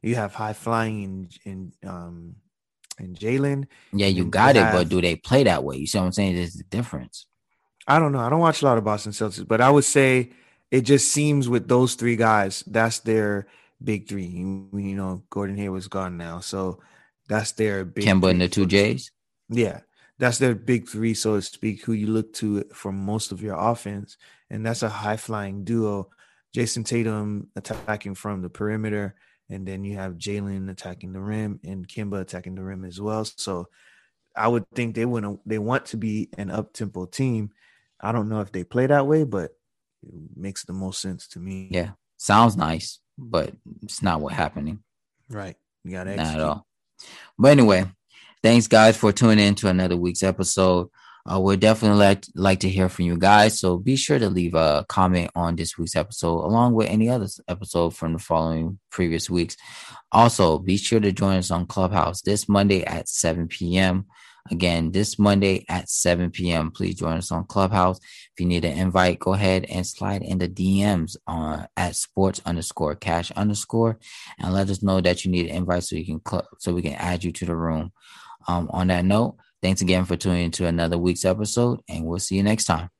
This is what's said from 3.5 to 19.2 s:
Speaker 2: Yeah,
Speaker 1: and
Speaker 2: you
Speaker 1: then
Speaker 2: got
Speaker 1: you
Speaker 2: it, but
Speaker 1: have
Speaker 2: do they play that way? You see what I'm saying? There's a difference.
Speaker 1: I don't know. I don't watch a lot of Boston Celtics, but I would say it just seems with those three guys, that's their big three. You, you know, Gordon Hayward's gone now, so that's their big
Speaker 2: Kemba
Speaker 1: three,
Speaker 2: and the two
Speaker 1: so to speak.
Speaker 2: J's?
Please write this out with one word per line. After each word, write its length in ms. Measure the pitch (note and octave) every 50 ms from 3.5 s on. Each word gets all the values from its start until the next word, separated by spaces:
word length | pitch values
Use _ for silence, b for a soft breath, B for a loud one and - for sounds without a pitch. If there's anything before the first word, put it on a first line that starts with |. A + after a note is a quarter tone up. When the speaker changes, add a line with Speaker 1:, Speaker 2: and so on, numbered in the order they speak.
| C#3 C#3 C#3 - b b b b b
Speaker 2:
Yeah, 140 | G2+ G2+ G2
Speaker 1:
and 100 | F#2+ F2+
Speaker 2:
you 60 | F2+
Speaker 1:
then 80 | -
Speaker 2:
got 240 | - F#2 A2+ C3+ C#3
Speaker 1:
you 60 | A#2
Speaker 2:
it, 40 | A2
but 140 | A2+ - F2+
Speaker 1:
have 100 | F2 D#2+
Speaker 2:
do 120 | F2+ F#2
they 140 | F2 F2 E2
play 280 | D#2 _ - B2+ C#3 C#3
that 200 | G#2 F2 C#2+ B1+
way? 140 | C#2 C2+ C2
You 100 | C#2+ -
see 120 | - G#2
what 60 | F#2
I'm 60 | F2+
saying? 240 | F2 - G2+ F#2+ F2+
There's 240 | F2 F2 E2+ F2+ -
a 40 | F#2
difference. 640 | _ - G#2+ A#2+ A#2 - - - - - - - _ _ _ _ _ _ _ _ _ _ _ _ -
Speaker 1:
I 120 | C3+ D#3+
don't 120 | E3 D3
know. 80 | C#3 C3
I 100 | A#2 A#2+
don't 100 | C#3 E3
watch 220 | E3+ E3 D3+ -
a 40 | -
lot 120 | C#3 B2 A2+
of 60 | G#2
Boston 280 | G#2+ G#2+ G#2 - G#2+
Celtics, 360 | G#2 - A2+ G#2+ F#2 G#2+ F#2+ -
but 140 | A2 A2
I 80 | A#2+ C3
would 140 | C#3+ D3 C#3
say 480 | - - C#3+ C3+ C3 B2+ B2+ B2 B2 b b b b b b b b
it 100 | - C3
just 300 | B2+ A#2 C#3+ C#3 - -
seems 360 | - D3 D3 D3+ D3 C#3+ C3+ A#2+
with 200 | B2 A#2+ F#2 -
those 280 | B2 B2 B2+ B2 -
three 200 | - A2+ A#2+ A#2
guys, 480 | G#2+ A#2 A2 A2 G#2+ G2+ F#2+ F#2 - - -
that's 320 | G#2 A2+ A2+ A#2 A2+ -
their 480 | _ A2+ A2 A2 G#2+ G#2 G#2 G2+ G2+ b b b b b b b -
big 240 | A#2+ G#2+ G2+ - -
three. 180 | G2+ G2 F#2
You, 440 | F2 F2+ F2 F2+ F#2+ F#2+ G2 G2 G2 G2
you 220 | G2+ G2 G2 G2
know, 280 | G2 G2 F#2+ F#2 F#2 - _
Gordon 280 | - G#2 G2+ G2 G2 G2+
Hayward's 300 | G2+ G2 F#2+ F#2+ F#2 G2
gone 300 | - G2 F#2+ F2+ F2+ E2+
now, 220 | E2+ E2+ E2 F2
so 400 | F2 - - G2 F#2+ F#2 F2+ - b b b b b b b b _ _
that's 240 | G#2+ G#2+ G#2+ -
their 340 | - - A2 G#2+ G2+ G2 F#2+
big 200 | F2+ - - G2+
Speaker 2:
Kemba 160 | G#2+ G2 F#2+
Speaker 1:
three, 100 | F#2 F#2
Speaker 2:
and 100 | F2+ F2
the 60 | F2+ F2+
two 160 | - - G2
Speaker 1:
so 40 | F2+
to 100 | F#2+ G2+
speak. 200 | G2+ A2 A#2+ B2+
Speaker 2:
J's? 140 | - - _ _